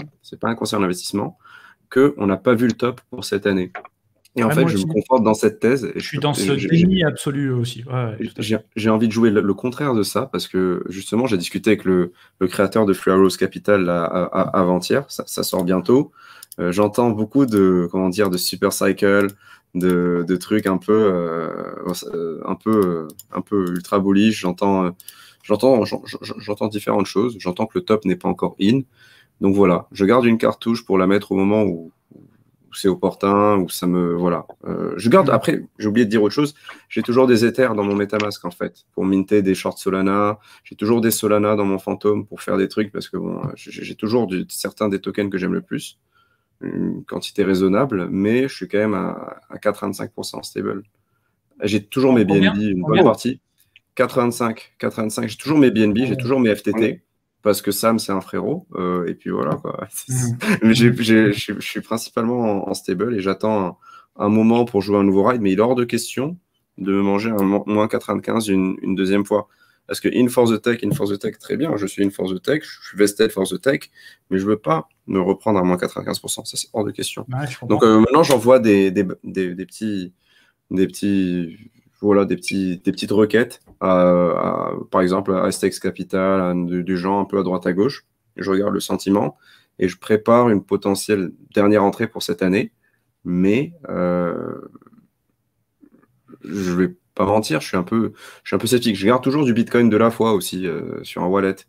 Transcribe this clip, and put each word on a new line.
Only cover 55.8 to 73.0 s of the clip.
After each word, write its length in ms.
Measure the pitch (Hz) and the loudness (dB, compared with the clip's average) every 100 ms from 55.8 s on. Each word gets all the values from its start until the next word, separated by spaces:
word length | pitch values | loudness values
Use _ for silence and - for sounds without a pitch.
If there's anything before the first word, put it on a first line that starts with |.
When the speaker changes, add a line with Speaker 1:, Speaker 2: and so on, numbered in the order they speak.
| 107 | 2
Speaker 1:
B, 60 | 104 | 2
j'ai 100 | 127 | 0
Speaker 2:
Ouais. 80 | 107 | -2
Speaker 1:
toujours 220 | 120 135 | 0 2
mes 140 | 117 104 | 2 2
F 80 | |
T 80 | - | 0
T, 60 | 104 | 0
Speaker 3:
Ouais. 240 | 107 180 _ _ _ _ | 0 -2 _ _ _ _
Speaker 1:
parce 180 | 107 101 | 0 0
que 100 | - | 0
Sam, 280 | 101 113 113 | 0 2 0
c'est 120 | - | 0
un 100 | 98 | -6
frérot, 460 | - 92 98 165 - - | -4 -6 -4 -6 -8 -6
euh, 300 | 90 90 87 | -4 -2 -4
et 60 | |
puis 160 | 90 - | -8 -6
voilà, 260 | 95 73 - | -4 -4 -4
quoi. 320 | - - - - | -6 -10 -12 -12
<laughs> 120 | - | -6
Speaker 2:
Mhm. 280 | 127 123 120 214 202 | -4 -2 -4 -2 2
Speaker 1:
Mais 100 | 110 | 4
j'ai, 160 | 110 120 | 6 4
Speaker 2:
Mhm. 80 | 120 | 4
Speaker 1:
j'ai, 340 | 113 110 107 | 4 4 4
je 60 | 101 | 0
suis, 140 | - | -6
je 140 | 98 - | -8 -8
suis 140 | - | -10
principalement 580 | - 113 - - 113 123 113 101 87 | -6 -8 -6 -4 -2 -2 0 -2 -4
en, 40 | |
en 40 | |
stable 420 | 95 - 90 110 113 | -6 -4 -4 -2 -2
et 60 | |
j'attends 560 | 95 92 110 107 92 87 - - _ - | -2 -2 0 0 -2 -6 -18 -20 _ -4
un, 80 | 104 | 2
un 40 | |
moment 360 | 107 113 117 120 | 4 4 4 2
pour 160 | 101 | 0
jouer 160 | 95 101 | 0 2
un 60 | |
nouveau 200 | 98 95 | 4 4
ride, 180 | 101 127 | 4 2
mais 100 | 101 | 2
il 80 | 95 | 2
est 20 | |
hors 140 | 113 123 | 2 2
de 80 | |
question 540 | 120 117 - - 143 175 _ _ _ - | 0 -2 -4 -6 -6 -8 _ _ _ -8
de 120 | 98 | -2
me 100 | 98 | 0
manger 260 | 98 101 113 | 2 0 0
un 140 | 107 | 0
mo-, 200 | 98 101 - | 0 0 0
moins 200 | 107 107 | 0 0
quatre-vingt-quinze 600 | 107 - 101 101 110 110 | -2 -4 -4 -2 -2 0
une, 300 | 95 95 95 | 0 0 -2
une 140 | 98 92 | -4 -2
deuxième 300 | 95 101 101 | 0 0 2
fois. 220 | 104 104 _ _ _ - | -2 -2 _ _ _ -10
Parce 140 | 101 | -4
que 80 | - | -2
in 140 | 104 123 | 2 2
for 220 | 123 120 | 4 2
the 100 | 110 | 2
tech, 180 | 120 117 | 0 -2
in 80 | 104 | -2
for 160 | 98 101 | -2 -2
the 100 | 101 | -4
tech, 220 | 110 - | -6 -10
très 160 | - 101 | -8 -4
bien, 220 | 156 117 | -4 -4
je 100 | 95 | -4
suis 160 | - 101 | -2 -2
in 40 | |
for 180 | - 92 | -2 -6
the 120 | 92 | -4
tech, 200 | - 151 | -2 -4
je 280 | - - - | -4 -16 -8
suis 80 | |
vested 340 | 90 | 2